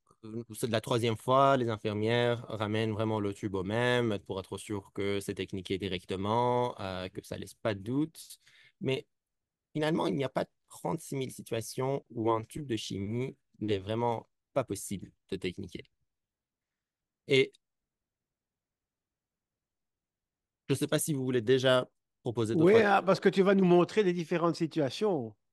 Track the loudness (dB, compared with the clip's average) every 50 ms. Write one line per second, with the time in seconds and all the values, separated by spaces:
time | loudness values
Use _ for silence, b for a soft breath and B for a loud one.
0 | _ _ _ _ -16 -12 -12 -12 -12 -12 -10 -6 -4 0 0 0 0 0 0 0
1 | 2 0 0 0 0 2 4 6 6 6 6 4 2 0 -2 -2 -2 -4 -2 0
2 | 0 0 2 2 2 2 0 -2 -4 -8 -6 -6 -4 -2 -2 0 0 -2 -2 -2
3 | -2 -2 -2 -2 -2 -4 -6 -6 -6 -6 -4 -4 -4 -2 -2 0 2 2 2 2
4 | 2 0 -2 -4 -6 -8 -8 -8 -8 -8 -12 -12 -8 -8 -8 -8 -8 -10 -8 -6
5 | -4 -2 -2 -4 -4 -6 -6 -6 -6 -8 -8 -8 -6 -6 -6 -4 -4 -4 -6 -6
6 | -6 -6 -6 -4 -2 0 0 2 2 2 2 0 0 -2 -4 -8 -8 -8 -8 -8
7 | -8 -10 -10 -12 -12 -10 -10 -10 -12 -14 -12 _ -6 -6 -4 -4 -6 -6 -4 -4
8 | -4 -4 -8 -18 -20 -20 -20 b b b b b b b b -6 -4 -4 -4 -4
9 | -6 _ _ _ _ _ _ _ _ _ _ _ _ _ -6 -2 -2 0 0 0
10 | 0 0 -2 -2 -2 -2 -2 -4 -4 -6 _ _ _ -20 -16 -10 -6 -6 -6 -6
11 | -6 -8 -6 -6 -6 -6 -8 -12 -10 -6 -6 -6 -6 -6 -6 -4 -2 -2 -2 -4
12 | -6 -8 -6 -2 0 0 0 0 -2 -6 -10 -10 -6 -6 -6 -6 -6 -6 -6 -6
13 | -6 -4 -4 -4 -6 -6 -8 _ _ _ _ -6 -4 -2 -2 -2 -2 -4 -4 -2
14 | -2 -2 -2 -4 -8 _ _ _ _ _ -4 -4 -4 -4 -6 -8 -8 -8 -8 -10
15 | -10 -14 _ _ _ -8 -8 -4 -4 -6 -6 -6 -12 -12 -12 -16 -16 _ _ _
16 | _ _ _ _ _ _ _ _ _ _ _ _ _ _ _ _ _ _ _ _
17 | _ _ _ _ _ 2 4 4 4 2 _ _ _ _ _ _ _ _ _ _
18 | _ _ _ _ _ _ _ _ _ _ _ _ _ _ _ _ _ _ _ _
19 | _ _ _ _ _ _ _ _ _ _ _ _ _ _ _ _ _ _ _ _
20 | _ _ _ _ _ _ _ _ _ _ _ _ _ -4 -2 -2 0 0 0 0
21 | 0 0 -2 -2 -2 0 0 0 4 4 4 4 6 4 4 4 2 -2 _ _
22 | _ _ _ _ -8 -6 -2 -2 0 0 2 4 6 8 8 8 6 6 4 4
23 | 4 2 2 4 4 2 4 4 4 6 6 6 6 8 8 6 6 4 4 2
24 | 2 2 2 -2 -2 -2 -2 0 2 0 0 0 -2 -2 0 0 -2 -2 -2 -2
25 | 0 0 0 0 -4 -6 -12 _ _ _